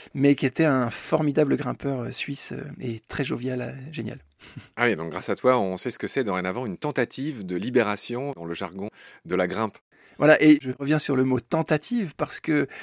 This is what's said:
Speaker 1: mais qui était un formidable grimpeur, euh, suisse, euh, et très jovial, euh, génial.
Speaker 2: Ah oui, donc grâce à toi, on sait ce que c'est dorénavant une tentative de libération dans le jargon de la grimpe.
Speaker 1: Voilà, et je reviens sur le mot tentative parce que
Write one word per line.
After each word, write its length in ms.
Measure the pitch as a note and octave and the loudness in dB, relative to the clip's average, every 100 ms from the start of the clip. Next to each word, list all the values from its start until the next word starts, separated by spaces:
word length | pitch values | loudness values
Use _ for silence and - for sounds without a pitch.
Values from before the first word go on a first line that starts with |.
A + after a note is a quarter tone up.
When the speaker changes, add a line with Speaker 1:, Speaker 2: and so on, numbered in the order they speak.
| - | -8
Speaker 1:
mais 220 | C#3 C#3+ C#3 | 2 4 4
qui 100 | C3+ | 2
était 200 | - D#3+ | 2 4
un 240 | C3 A#2+ | 4 0
formidable 680 | - - D#3 D3+ C#3 C#3+ C3 | -4 -2 0 2 2 2 2
grimpeur, 460 | C3 A#2+ C#3 C3+ | -2 -4 -4 -4
euh, 100 | A#2+ | -4
suisse, 400 | A#2+ - C#3 - | -6 -6 -6 -6
euh, 140 | C3 C#3+ C#3+ | -8 -10 -8
et 180 | B2+ A2+ - | -8 -8 -6
très 160 | - | -4
jovial, 380 | C3+ B2+ B2+ B2+ | -2 -4 -4 -4
euh, 100 | B2 C3+ C3+ | -6 -10 -10
génial. 260 | D3+ A2 - - _ - - - - | -8 -8 -10 -16 _ -20 -18 -12 0
Speaker 2:
Ah 120 | A#2+ | 0
oui, 100 | E2+ | 2
donc 140 | E2 | -2
grâce 180 | E2+ G2+ | -6 -4
à 80 | G2 | 2
toi, 200 | B2+ B2+ | 4 4
on 200 | F#2+ F#2 | 2 -2
sait 140 | B2 | -4
ce 80 | - | -6
que 100 | G2+ | -4
c'est 160 | C#3 A2+ | -2 0
dorénavant 400 | F#2 F#2 G2+ B2 | 0 -2 -4 -6
une 100 | F2 | -6
tentative 720 | D3 C#3 A#2 - D3 B2+ F#2 | -4 -2 -2 -2 -6 -6 -6
de 100 | F2+ | -4
libération 800 | A2+ B2 G#2 G#2 - A#2+ C#3 | 2 2 2 0 -4 -6 -6
dans 100 | E2+ | -8
le 100 | E2+ | -8
jargon 360 | E2+ F#2 F#2+ G#2 - - - | -6 -8 -8 -10 -12 -20 -16
de 120 | E2 F2+ | -2 0
la 120 | F2+ | 2
grimpe. 300 | F2+ A2 - _ _ - - | 0 -2 -4 _ _ -16 2
Speaker 1:
Voilà, 240 | D3 D3+ | 6 8
et 160 | D3+ D3 | 8 6
je 100 | C3 B2 | 4 -4
reviens 220 | C#3 D3+ | -2 0
sur 160 | - C3 | 2 2
le 80 | |
mot 160 | C3 B2+ | 2 0
tentative 760 | - D#3+ D#3+ D3+ - A#3+ F3+ - | 0 -2 0 -2 -2 -4 -4 -4
parce 240 | D3 - | -6 -6
que 260 | - D3 C#3 - | -2 0 0 -6